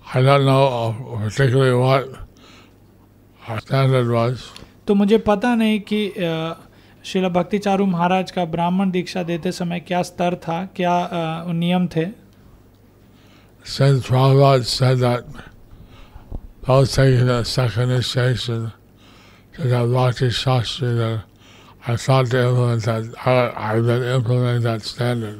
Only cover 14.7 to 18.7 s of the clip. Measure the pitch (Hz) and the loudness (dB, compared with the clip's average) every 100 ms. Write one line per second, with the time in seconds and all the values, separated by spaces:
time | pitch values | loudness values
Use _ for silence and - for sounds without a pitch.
14.7 | - 131 131 123 120 - - - - - | 0 2 2 0 -2 -6 -18 -20 -20 -20
15.7 | - - - - - - - - - - | -20 -20 -20 -20 -20 -16 -16 -16 -10 2
16.7 | 131 131 - 135 127 127 120 110 - 123 | 4 4 4 4 4 2 0 -2 -2 -2
17.7 | 110 123 127 - 127 127 117 - 113 113 | 0 0 0 -2 0 0 -2 -4 -6 -6